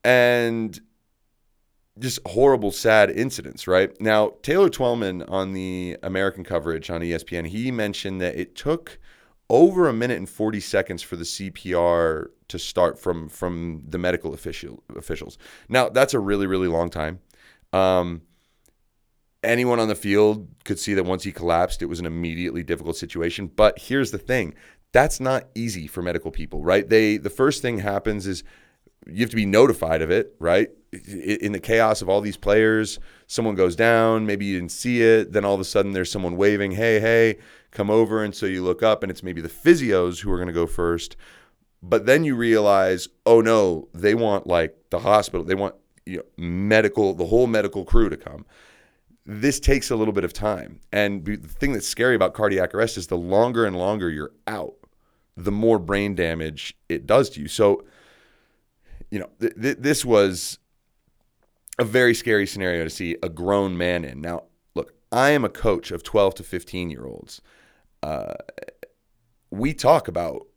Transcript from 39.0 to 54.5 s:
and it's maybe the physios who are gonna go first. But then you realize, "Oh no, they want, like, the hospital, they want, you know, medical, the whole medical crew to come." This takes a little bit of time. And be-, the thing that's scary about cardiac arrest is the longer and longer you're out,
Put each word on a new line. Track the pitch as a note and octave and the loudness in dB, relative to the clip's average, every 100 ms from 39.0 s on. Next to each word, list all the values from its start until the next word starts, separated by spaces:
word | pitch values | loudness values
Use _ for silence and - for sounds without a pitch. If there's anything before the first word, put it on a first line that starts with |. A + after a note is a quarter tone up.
and | G2 | -4
it's | F2 | -8
maybe | F2 E2 | -10 -10
the | D#2+ | -10
physios | - D#3 E3 B2+ F#2 F2+ E2+ | 0 2 4 2 0 0 -2
who | G2+ | -4
are | F2+ | -4
gonna | F2+ | -2
go | E2+ E2 | -2 -2
first. | - E2+ E2+ - - - - _ _ _ _ | -2 -2 -4 -6 -16 -20 -20 _ _ _ _
But | F2+ A2 G#2 | -2 0 4
then | C#3+ | 2
you | D#3 B2 | 2 0
realize, | A#2 A2 G#2 G2 F#2 F#2 - _ - | 2 4 4 4 2 -2 -6 _ 6
"Oh | A#2 | 6
no, | A2 A2+ F#2+ E2 - | 6 4 2 0 -8
they | E2 G2+ A2+ | 0 2 2
want, | A2+ G2 - | 0 -2 0
like, | F2 D#2+ - _ | 0 0 -6 _
the | E2+ | -4
hospital, | G2 G#2+ G2 F2+ D#2+ | 4 2 2 -6 -2
they | |
want, | F#2+ G2 - _ _ - | -2 -2 -6 _ _ -12
you | F2+ | -12
know, | - - | -12 -10
medical, | F2 F2 G#2 G#2+ G#2+ - G2 | -6 -4 2 4 4 2 0
the | E2+ F2 | 0 2
whole | A2+ B2 | 2 4
medical | A2 G2+ G2+ F2+ | 2 -2 -6 4
crew | - G#2 | 6 6
to | D#2 | -2
come." | - D2+ - _ _ _ _ _ _ _ | -12 -18 -20 _ _ _ _ _ _ _
This | - G#2 C3 - | -14 -2 -2 2
takes | - C#3 - | 2 2 0
a | A2+ | -2
little | G#2+ | 0
bit | G2 | 0
of | F2 | -4
time. | - G#2 F#2 - - _ | -4 -4 -4 -10 -20 _
And | G#2 G#2 G2+ | -2 0 -2
be-, | D#2+ G#2 | -6 -8
the | D2+ | -10
thing | - C#3 | -4 -4
that's | A#2+ - | -2 -6
scary | - B2 A2+ | -2 2 2
about | F#2 | 2
cardiac | - G#2 F#2+ F2+ | 0 0 0 -2
arrest | G2 A2+ - | -2 -2 -4
is | E2+ | -6
the | F2+ | -6
longer | F2 G2 A#2+ A2+ G#2+ | 0 2 2 2 -2
and | F2+ | 0
longer | F#2 G#2+ F2 | -2 -2 -4
you're | D2+ D2 _ | -4 -10 _
out, | - | -10